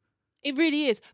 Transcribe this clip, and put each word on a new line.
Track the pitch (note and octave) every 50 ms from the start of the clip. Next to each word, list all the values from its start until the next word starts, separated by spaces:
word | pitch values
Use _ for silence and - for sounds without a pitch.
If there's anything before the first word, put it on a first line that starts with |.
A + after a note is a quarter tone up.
| _ _ _ _ _ _ _ _
It | - C#4+ C#4 C4
really | E4 D#4+ D4 D4 D4+ C4+
is. | G#3 - - -